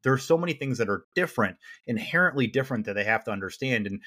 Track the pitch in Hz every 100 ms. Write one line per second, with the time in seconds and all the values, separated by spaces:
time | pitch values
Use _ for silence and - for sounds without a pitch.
0 | 131 131 - 165 175 143 135 120 104 95
1 | - - 180 - 101 87 - - - 110
2 | - 165 180 139 117 135 131 120 107 101
3 | 101 113 - 101 95 - 131 117 101 101